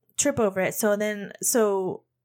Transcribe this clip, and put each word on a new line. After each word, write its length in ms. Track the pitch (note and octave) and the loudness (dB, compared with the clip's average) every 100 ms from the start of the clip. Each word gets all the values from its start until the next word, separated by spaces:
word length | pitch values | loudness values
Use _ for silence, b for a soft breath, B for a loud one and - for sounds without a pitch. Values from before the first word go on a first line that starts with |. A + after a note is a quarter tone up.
| _ - | _ -2
trip 240 | C#4+ - | 0 2
over 180 | G#3 F#3+ | 0 0
it. 140 | D#3+ | -2
So 220 | - G#3+ G#3 | 0 0 2
then, 360 | G#3 G#3 G3+ - | -2 -6 -10 -6
so 600 | - A#3+ G#3 G3 F#3 - _ _ | 0 2 2 2 -2 -6 _ _